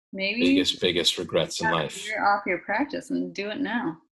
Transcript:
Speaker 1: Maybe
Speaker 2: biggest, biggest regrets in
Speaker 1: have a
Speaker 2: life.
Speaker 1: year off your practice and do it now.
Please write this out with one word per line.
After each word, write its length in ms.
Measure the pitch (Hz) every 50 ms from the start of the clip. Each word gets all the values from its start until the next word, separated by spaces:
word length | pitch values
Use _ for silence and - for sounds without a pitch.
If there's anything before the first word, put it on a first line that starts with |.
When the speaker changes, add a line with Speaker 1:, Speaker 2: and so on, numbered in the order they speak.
| _ _ -
Speaker 1:
Maybe 280 | 190 196 196 214 240 254
Speaker 2:
biggest, 340 | 262 269 95 - - - -
biggest 380 | - 90 87 85 80 - -
regrets 440 | - 90 78 - 85 78 - - -
in 60 | 87 -
Speaker 1:
have 40 | -
a 20 | 82
Speaker 2:
life. 260 | 76 - - - -
Speaker 1:
year 180 | 208 214 202 196 202
off 140 | 202 208 202
your 120 | 202 180 170
practice 500 | - - 202 220 285 294 - 175 - -
and 220 | 180 175 180 180 170
do 140 | - 202 208
it 120 | 208 -
now. 360 | 190 196 226 240 - 330 160 - _ _ _